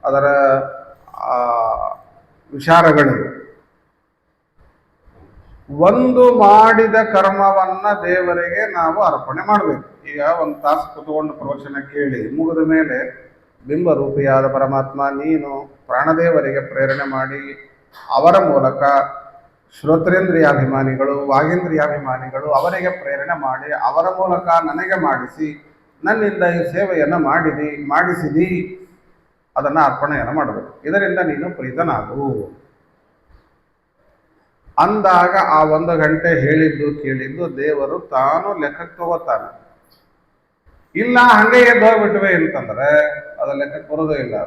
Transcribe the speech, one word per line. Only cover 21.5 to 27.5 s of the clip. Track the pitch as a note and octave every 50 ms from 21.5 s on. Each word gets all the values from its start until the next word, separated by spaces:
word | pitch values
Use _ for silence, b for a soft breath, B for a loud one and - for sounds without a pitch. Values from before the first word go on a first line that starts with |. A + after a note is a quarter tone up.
| F3 F3+ F3+ E3+ D#3 D3+ D3 D3+ D3 D3 C#3 C3 B2+ B2+ C3 C3 C3 C3+ C#3+ D3+
ಅವರಿಗೆ | D3 C3+ - F3 F3+ F#3 F3 F3+
ಪ್ರೇರಣೆ | F3+ - - C#3 C#3+ C#3 C#3 F3+ E3+ D3+
ಮಾಡಿ, | C#3+ C3 C3 C3 C#3+ D3+ D3
ಅವರ | - - B2 C3+ D#3 E3+
ಮೂಲಕ | F#3 F#3 F#3 F#3 F#3 F3 - -
ನನಗೆ | E3+ E3 E3 D#3+ D#3 D3 E3 - F3+ F#3+ F#3
ಮಾಡಿಸಿ, | D#3+ C#3+ C3 B2 B2 A#2+ - D3+ D#3 D3+ D3 - _ _ _ _ _ _ _ _ D#3
ನನ್ನಿಂದ | F#3+ G#3+ A3+ G#3+ G3+ G3+ - F#3
ಈ | F3 E3+ E3+ E3+ - D3+
ಸೇವೆಯನ್ನ | F3 G3+ F#3+ F3+ E3 D3 C#3 E3+
ಮಾಡಿದಿ, | E3+ D#3 C3+ C#3+ E3+ E3 D#3